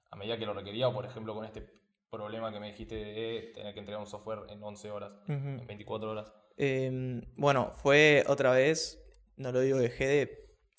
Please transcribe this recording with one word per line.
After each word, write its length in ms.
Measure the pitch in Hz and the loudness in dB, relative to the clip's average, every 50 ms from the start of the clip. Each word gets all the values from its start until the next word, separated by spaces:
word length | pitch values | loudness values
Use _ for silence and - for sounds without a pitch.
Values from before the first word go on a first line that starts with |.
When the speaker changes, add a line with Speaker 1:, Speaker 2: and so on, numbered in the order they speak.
| _ - | _ -18
Speaker 1:
a 40 | 107 | -14
medida 200 | 101 101 113 117 | -10 -6 -6 -4
que 80 | 107 110 | -4 -4
lo 80 | 104 101 | -6 -6
requería, 340 | 98 95 101 104 120 127 | -6 -8 -8 -4 0 0
o 60 | 123 120 | 0 0
por 120 | 104 101 | -2 -8
ejemplo 280 | - - 110 110 110 107 | -8 -10 -10 -10 -8 -8
con 100 | 107 110 | -8 -10
este 220 | 107 - - - - _ _ _ _ _ _ _ - | -10 -12 -14 -16 -18 _ _ _ _ _ _ _ -14
problema 420 | 113 107 104 107 110 113 113 110 104 | -12 -10 -10 -8 -8 -6 -6 -6 -8
que 60 | 101 | -8
me 60 | 104 | -12
dijiste 280 | 104 101 - 110 - 113 | -12 -12 -14 -14 -10 -10
de 560 | 107 104 104 104 113 113 113 117 107 - - - | -10 -10 -8 -8 -6 -6 -6 -6 -8 -10 -12 -16
tener 200 | - 101 104 101 | -14 -14 -12 -12
que 60 | 104 | -12
entregar 180 | 101 104 104 107 | -12 -10 -10 -10
un 80 | 104 | -10
software 360 | - 107 104 - 110 110 104 95 101 | -10 -12 -12 -8 -8 -8 -8 -10 -14
en 140 | 104 101 107 | -16 -14 -12
once 260 | 104 104 - - 104 | -12 -12 -12 -12 -10
horas, 220 | 104 101 101 104 - - - | -10 -10 -10 -12 -16 -14 -8
Speaker 2:
Ujú. 100 | 151 147 | -6 -6
Speaker 1:
en 340 | 139 139 139 139 120 120 | -6 -4 -6 -8 -10 -10
veinticuatro 440 | - 104 104 101 - 110 107 110 110 | -12 -14 -14 -10 -8 -8 -6 -6 -6
horas? 200 | 110 107 104 - _ _ _ _ _ | -6 -8 -10 -12 _ _ _ _ _
Speaker 2:
Em, 680 | - 143 135 131 131 131 131 131 127 127 127 127 120 - - - | -2 0 0 0 0 -2 -2 -4 -4 -4 -6 -6 -8 -10 -10 -6
bueno, 380 | - 143 143 135 127 110 - - | 0 2 4 4 4 2 -2 -4
fue 500 | - - 139 139 147 156 151 147 139 - | 0 4 6 8 10 10 10 8 8 6
otra 240 | - 139 - 135 127 | 4 4 4 6 6
vez, 520 | 127 131 131 156 160 160 - - - - - - _ _ _ _ _ | 6 6 6 6 4 2 -2 -6 -8 -14 -20 -20 _ _ _ _ _
no 160 | - 135 123 | -10 -6 -2
lo 80 | 127 127 | 0 2
digo 180 | 131 135 135 | 4 4 4
de 120 | 131 120 117 | 4 2 2
jede, 680 | 123 - 135 135 143 147 123 - - - - - _ _ _ _ - | 2 0 2 4 4 4 2 0 -4 -16 -20 -20 _ _ _ _ -4